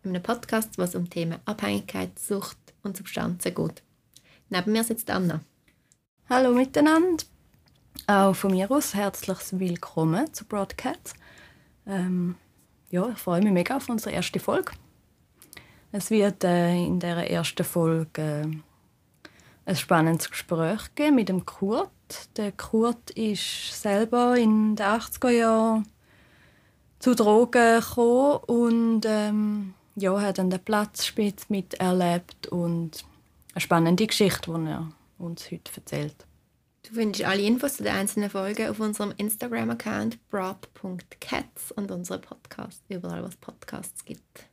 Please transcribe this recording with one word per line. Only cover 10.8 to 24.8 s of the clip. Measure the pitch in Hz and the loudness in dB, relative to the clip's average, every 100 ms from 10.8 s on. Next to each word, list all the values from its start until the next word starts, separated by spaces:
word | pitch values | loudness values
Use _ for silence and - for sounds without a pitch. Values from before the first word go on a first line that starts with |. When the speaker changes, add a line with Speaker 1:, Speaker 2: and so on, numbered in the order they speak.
| - 349 - - - - - _ _ _ - | -8 -8 -14 -20 -20 -20 -20 _ _ _ -8
Speaker 2:
Ähm, | 196 180 180 175 175 _ _ _ _ _ | -4 -2 0 -2 -6 _ _ _ _ _
ja, | 180 220 | -2 -2
ich | 214 | -4
freue | - 175 | -2 2
mich | 208 | 4
mega | 180 175 262 | 4 2 -4
auf | - | -4
unsere | 226 208 | -6 -4
erste | 170 180 185 | -4 -4 -4
Folge. | - 247 - - _ _ _ _ _ _ - - - - _ | -2 -2 -2 -12 _ _ _ _ _ _ -20 -20 -20 -20 _
Es | 208 - | -8 0
wird, | 220 202 190 | 2 2 2
äh, | 180 175 175 | 2 4 4
in | 175 170 180 | 2 2 0
dieser | 175 170 - | -2 -4 -2
ersten | 170 165 - | -2 -2 -2
Folge, | 170 175 165 160 160 - | -2 2 2 2 -2 -4
äh, | 156 147 151 156 - _ _ _ _ _ - _ - _ - | -4 -4 -4 -8 -14 _ _ _ _ _ -20 _ -20 _ -4
ein | 165 | -4
spannendes | - 165 160 165 - | 2 4 4 2 -2
Gespräch | - - 165 165 214 - | -10 -4 -2 0 -2 -6
geben | - 294 269 | -2 4 4
mit | 190 | 2
dem | 185 | -2
Kurt. | - - 196 247 381 _ _ - - - | -4 -6 -2 -2 -4 _ _ -18 -12 -6
Der | 208 | -6
Kurt | - - 220 233 233 - | -8 -2 2 2 0 -10
ist | - 220 190 - - - - | -4 -2 -2 -6 -8 -10 -6
selber | 214 202 226 240 240 247 | 0 0 2 2 4 4
in | 226 214 214 | 6 4 2
den | 214 | 2